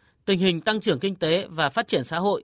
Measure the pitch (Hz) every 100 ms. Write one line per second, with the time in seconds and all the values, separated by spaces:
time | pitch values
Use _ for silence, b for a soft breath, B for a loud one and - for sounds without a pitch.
0 | b b - 190 190 165 214 214 220 139
1 | 196 180 160 175 - 160 143 - - 160
2 | 123 160 196 185